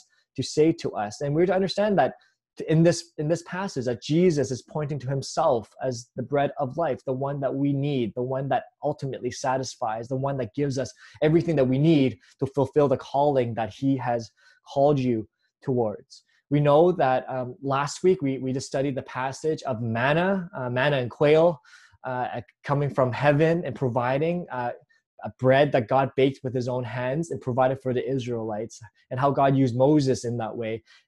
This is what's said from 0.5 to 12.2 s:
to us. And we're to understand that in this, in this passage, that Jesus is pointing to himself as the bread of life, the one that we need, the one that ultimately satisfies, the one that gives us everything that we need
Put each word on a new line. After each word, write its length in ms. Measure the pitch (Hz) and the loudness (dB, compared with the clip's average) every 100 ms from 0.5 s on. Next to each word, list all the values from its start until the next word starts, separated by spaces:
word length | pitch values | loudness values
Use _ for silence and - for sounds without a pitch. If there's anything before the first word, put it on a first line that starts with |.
| - 156 | 2 2
to 240 | 165 - 98 | 2 -4 -6
us. 240 | 104 - | -6 -6
And 140 | 143 151 | -4 0
we're 100 | 180 | 0
to 80 | |
understand 440 | 185 190 - 208 185 | 0 -2 -2 0 2
that 140 | 160 - _ _ _ - - | 0 -2 _ _ _ -10 0
in 140 | 160 | 4
this, 280 | 165 170 - - | 4 2 -4 -8
in 100 | 151 | -4
this 160 | 170 | -4
passage, 420 | - 180 196 - 120 | -6 -8 -6 -4 -4
that 160 | 120 | -4
Jesus 480 | - 151 185 147 123 | 0 2 4 2 -2
is 120 | 127 | -4
pointing 380 | - 156 147 147 | -8 -8 -6 -6
to 100 | 123 | -6
himself 640 | 139 131 - 160 123 101 - | -6 -6 -2 0 0 -2 -8
as 240 | 131 120 123 - | -6 -6 -10 -10
the 80 | |
bread 280 | 117 143 139 - | -4 0 0 -2
of 200 | 139 143 | -6 -2
life, 220 | 165 127 - | -2 -2 -4
the 80 | 131 139 | -4 -4
one 140 | 143 | -4
that 120 | 135 | -4
we 200 | 135 143 | 0 0
need, 400 | 139 143 139 113 - | 0 0 -2 -2 -4
the 60 | |
one 260 | 123 131 139 | -4 -4 -2
that 140 | 127 - _ | -4 -4 _
ultimately 500 | 139 147 139 123 120 | -6 -4 -6 -6 -8
satisfies, 760 | 110 135 131 131 - 117 110 120 | -6 -4 -2 -4 -8 -6 -6 -6
the 80 | 131 | -4
one 220 | 139 139 | -4 -4
that 160 | 113 - | -6 -4
gives 220 | 143 131 | -4 -4
us 160 | 123 - - - | -6 -10 -20 -2
everything 360 | 151 165 165 151 | 2 2 2 2
that 100 | 127 | 2
we 120 | 131 | 4
need 380 | 156 156 131 104 | 4 6 4 0